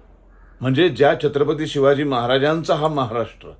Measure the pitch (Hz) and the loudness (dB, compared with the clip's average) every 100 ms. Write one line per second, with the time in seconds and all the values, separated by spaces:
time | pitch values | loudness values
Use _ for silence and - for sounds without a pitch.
0 | _ _ _ _ - - 127 131 175 123 | _ _ _ _ -20 -6 -2 2 2 4
1 | 143 160 147 139 143 151 151 143 135 139 | 2 2 -2 0 -2 -2 -4 2 2 2
2 | 147 127 120 131 143 160 156 160 156 147 | 0 -2 0 0 0 -2 -2 -2 -2 -2
3 | 120 117 113 - - - | -4 -4 -6 -10 -20 -20